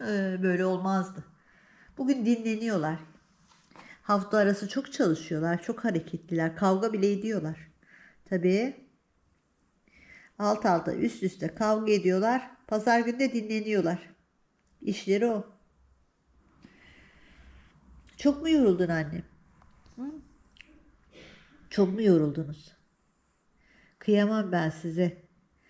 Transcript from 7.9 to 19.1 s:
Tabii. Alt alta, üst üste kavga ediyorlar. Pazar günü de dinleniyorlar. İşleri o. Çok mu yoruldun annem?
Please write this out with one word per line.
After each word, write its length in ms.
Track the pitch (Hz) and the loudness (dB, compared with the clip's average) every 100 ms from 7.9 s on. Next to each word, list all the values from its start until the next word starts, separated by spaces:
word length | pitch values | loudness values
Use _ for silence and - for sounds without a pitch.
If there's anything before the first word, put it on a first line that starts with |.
| - - _ - | -20 -20 _ -6
Tabii. 640 | 190 180 190 247 - - _ _ _ _ _ _ _ _ _ _ _ - - - - | 0 2 2 0 -6 -18 _ _ _ _ _ _ _ _ _ _ _ -20 -20 -20 -4
Alt 280 | 208 214 214 | 0 2 2
alta, 280 | 170 170 - | 2 0 -2
üst 280 | 233 - | -2 -2
üste 320 | 190 - 165 - | -6 -4 -8 -2
kavga 380 | 214 214 220 | 0 2 2
ediyorlar. 580 | 208 180 185 214 254 - - - | 2 4 2 2 0 -4 -16 -6
Pazar 340 | 214 214 233 | -2 2 2
günü 180 | 233 240 | 2 0
de 140 | 269 | 0
dinleniyorlar. 800 | 240 214 220 214 208 165 175 - - _ _ _ _ _ _ | -2 -4 -4 -2 0 0 -2 -8 -20 _ _ _ _ _ _
İşleri 440 | - 196 - 202 233 | -6 -6 0 0 0
o. 200 | 214 - _ _ _ _ _ _ _ _ _ _ _ - _ - - - _ _ - - - - _ _ - - - | -2 -6 _ _ _ _ _ _ _ _ _ _ _ -20 _ -20 -20 -20 _ _ -20 -20 -20 -20 _ _ -20 -20 -2
Çok 260 | 285 285 | 0 0
mu 60 | 311 | 2
yoruldun 400 | 311 240 175 180 | 4 4 4 0
annem? 360 | 165 151 | -2 -4